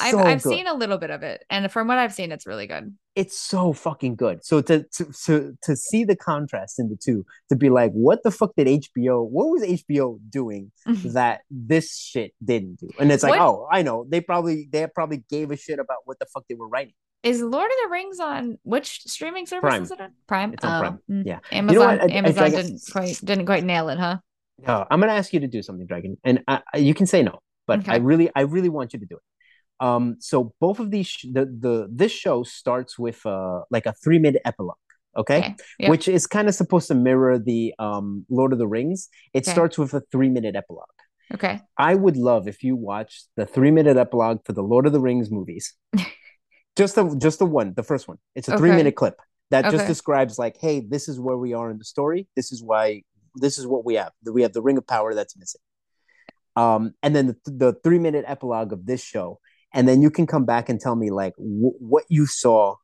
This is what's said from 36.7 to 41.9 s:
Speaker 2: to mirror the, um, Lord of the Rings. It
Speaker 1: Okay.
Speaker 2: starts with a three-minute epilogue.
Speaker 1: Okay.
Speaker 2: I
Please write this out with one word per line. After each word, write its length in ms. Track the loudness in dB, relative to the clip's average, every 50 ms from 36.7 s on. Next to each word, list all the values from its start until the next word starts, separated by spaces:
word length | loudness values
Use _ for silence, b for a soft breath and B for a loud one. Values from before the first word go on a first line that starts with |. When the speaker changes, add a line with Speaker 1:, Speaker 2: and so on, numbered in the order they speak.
| 2 0 2 2
Speaker 2:
to 60 | 2
mirror 440 | 2 4 4 4 4 4 4 2 2
the, 360 | 0 0 -2 0 -2 -2 -4 -6
um, 460 | -6 -6 -6 -6 -6 -6 -8 -10 -8 -4
Lord 220 | 0 0 2 2
of 60 | 2 0
the 100 | -2 -2
Rings. 400 | -2 -2 -2 -4 -4 -6 -10 -16 b b b b
It 120 | b -4 -2
Speaker 1:
Okay. 60 | 0
Speaker 2:
starts 240 | 2 2 2 2 2
with 160 | -2 -4 -2 -2
a 60 | -6 -6 _
three-minute 420 | 0 2 2 2 2 0 -2 -4 -6
epilogue. 300 | -6 -8 -10 -14 -18 -20 -20 _ _ _ _ _ _ _ -16 -10
Speaker 1:
Okay. 260 | -4 -4 -4 -4 -6 -12 _ -2
Speaker 2:
I 180 | 0 2 4